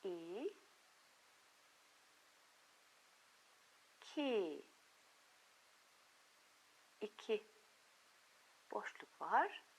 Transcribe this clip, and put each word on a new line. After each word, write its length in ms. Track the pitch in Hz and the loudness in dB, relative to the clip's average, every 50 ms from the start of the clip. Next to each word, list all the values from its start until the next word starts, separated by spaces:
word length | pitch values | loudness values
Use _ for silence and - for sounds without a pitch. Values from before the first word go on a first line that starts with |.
| - | -4
İ, 500 | 196 175 170 165 170 175 214 285 403 415 - - - - - - - - - - - - - - - - - - - - - - - - - - - - - - - - - - - - - - - - - - - - - - - - - - - - - - - - - - - - - - - - - - - - - | -4 -4 -4 -6 -8 -6 -4 -4 -4 -4 -6 -20 -20 -20 -20 -20 -20 -20 -20 -20 -20 -20 -20 -20 -20 -20 -20 -20 -20 -20 -20 -20 -20 -20 -20 -20 -20 -20 -20 -20 -20 -20 -20 -20 -20 -20 -20 -20 -20 -20 -20 -20 -20 -20 -20 -20 -20 -20 -20 -20 -20 -20 -20 -20 -20 -20 -20 -20 -20 -20 -20 -20 -20 -20 -20 -20 -20 -20 -18
ki. 640 | - - - 311 294 269 247 214 190 160 147 - - - - - - - - - - - - - - - - - - - - - - - - - - - - - - - - - - - - - - - - - - - - - - - - - | -16 -6 -2 0 2 4 4 4 2 2 -2 -6 -10 -14 -20 -20 -20 -20 -20 -20 -20 -20 -20 -20 -20 -20 -20 -20 -20 -20 -20 -20 -20 -20 -20 -20 -20 -20 -20 -20 -20 -20 -20 -20 -20 -20 -20 -20 -20 -20 -20 -20 -20 -20 -20 -20 -20 -20 -10 -8
İki. 540 | 214 208 - - - - 220 208 214 - - - - - - - - - - - - - - - - - - - - - - - - - | -8 -8 -8 -12 0 0 0 0 0 -6 -20 -20 -20 -20 -20 -20 -20 -20 -20 -20 -20 -20 -20 -20 -20 -20 -20 -20 -20 -20 -20 -20 -16 -6
Boşluk 500 | - - - - - - - - - - | -6 -4 -4 -4 -10 -10 -16 -16 -10 -8
var. 440 | - 156 196 247 330 403 - - - - - | -2 4 6 6 6 6 0 -8 -14 -18 -20